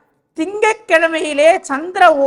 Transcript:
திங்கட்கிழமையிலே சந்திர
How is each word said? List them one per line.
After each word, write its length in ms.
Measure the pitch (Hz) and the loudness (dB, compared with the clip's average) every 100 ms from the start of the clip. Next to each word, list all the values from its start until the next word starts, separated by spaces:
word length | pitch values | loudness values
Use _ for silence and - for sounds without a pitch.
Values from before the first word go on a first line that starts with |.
| _ _ _ - | _ _ _ -8
திங்கட்கிழமையிலே 1120 | 320 415 427 440 - 330 330 320 311 285 311 359 - | -8 -2 -2 -2 -2 0 0 -4 -4 2 2 2 -2
சந்திர 320 | 269 339 381 359 285 | -8 -6 2 2 4